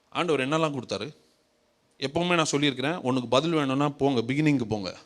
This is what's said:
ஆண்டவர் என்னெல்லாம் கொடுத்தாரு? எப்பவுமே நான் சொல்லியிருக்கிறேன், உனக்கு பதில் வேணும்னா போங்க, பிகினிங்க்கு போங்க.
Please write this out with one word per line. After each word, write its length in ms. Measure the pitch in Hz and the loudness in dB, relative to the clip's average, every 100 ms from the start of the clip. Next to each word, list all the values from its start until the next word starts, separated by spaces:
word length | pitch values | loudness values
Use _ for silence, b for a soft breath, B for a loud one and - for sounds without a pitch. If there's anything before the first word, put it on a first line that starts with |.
| _ | _
ஆண்டவர் 400 | - 170 139 131 | -4 0 0 0
என்னெல்லாம் 280 | 160 160 139 | 0 0 -2
கொடுத்தாரு? 380 | 107 98 123 - _ _ _ _ _ _ _ - | -6 -6 -6 -12 _ _ _ _ _ _ _ -8
எப்பவுமே 360 | 135 160 175 | -4 -2 0
நான் 100 | 175 | 2
சொல்லியிருக்கிறேன், 520 | 151 143 147 127 135 180 | 2 2 0 0 -2 -2
உனக்கு 320 | 123 127 120 | -2 -2 2
பதில் 220 | 123 160 | 2 4
வேணும்னா 380 | 160 139 135 147 | 2 0 0 -2
போங்க, 320 | 143 135 127 | 0 0 2
பிகினிங்க்கு 440 | 117 135 156 139 | 0 2 2 2
போங்க. 320 | 113 107 92 - | 0 -4 -6 -10